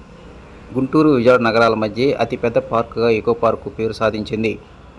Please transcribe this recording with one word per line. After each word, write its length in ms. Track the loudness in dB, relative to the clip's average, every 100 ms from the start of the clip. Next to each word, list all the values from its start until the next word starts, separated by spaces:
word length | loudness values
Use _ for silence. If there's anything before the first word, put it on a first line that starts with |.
| -20 -20 -20 -20 -20 -20 -10
గుంటూరు, 360 | -4 -2 2 2
విజయవాడ 300 | 4 4 4
నగరాల 340 | 4 4 2
మధ్య 400 | 2 -2 -2 -2
అతిపెద్ద 440 | 0 -4 -4 -2 -2
పార్కుగా 520 | -2 -2 -4 -2 0
ఎకో 240 | 0 0
పార్కు 360 | 0 0 -2 -6
పేరు 240 | -6 -6
సాధించింది. 680 | -2 -2 -2 -4 -4 -4 -4 -10 -20 -20